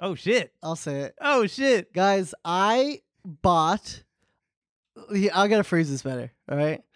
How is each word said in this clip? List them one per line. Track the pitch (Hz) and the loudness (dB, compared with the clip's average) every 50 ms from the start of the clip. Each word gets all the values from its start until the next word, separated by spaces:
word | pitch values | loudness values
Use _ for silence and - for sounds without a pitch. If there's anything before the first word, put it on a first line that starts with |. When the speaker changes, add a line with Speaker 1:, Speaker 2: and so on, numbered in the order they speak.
Speaker 1:
Oh, | - 202 175 | -8 -8 -8
shit. | - - 180 240 247 175 - _ _ | -4 0 0 0 0 0 -4 _ _
Speaker 2:
I'll | - 160 165 | -10 -8 -8
say | 156 - 160 139 139 | -8 -8 -8 -6 -6
it. | 139 - - - | -8 -10 -10 -6
Speaker 1:
Oh, | - 285 285 254 214 | -2 0 2 2 0
shit. | 185 - - 269 269 247 196 170 - - | 0 -2 0 2 2 2 2 0 -2 -2
Speaker 2:
Guys, | 175 190 196 196 196 190 147 - - - | 0 2 2 2 0 -2 -4 -10 -10 -6
I | 170 175 185 196 208 226 254 269 294 285 - _ _ _ _ - | -2 0 2 2 4 4 2 2 0 -4 -10 _ _ _ _ -18
bought, | 185 151 - - 185 175 165 156 160 196 214 - - - - - _ _ _ _ _ _ _ _ _ _ _ _ _ _ _ _ _ _ - - - 208 | -18 -8 -2 0 2 4 4 4 2 0 -2 -4 -10 -18 -18 -20 _ _ _ _ _ _ _ _ _ _ _ _ _ _ _ _ _ _ -20 -10 -4 -2
yeah, | 196 196 202 165 185 | 0 0 2 2 2
I | 202 | 4
gotta | 202 220 214 | 4 4 2
phrase | 196 - 180 165 165 143 | 2 2 2 2 2 0
this | 139 131 | -2 -4
better, | - 135 131 123 120 120 - _ _ - | -6 -6 -6 -6 -8 -10 -14 _ _ -6
all | 143 143 | -4 -2
right? | 151 151 160 - - _ _ | -2 -2 -2 -6 -10 _ _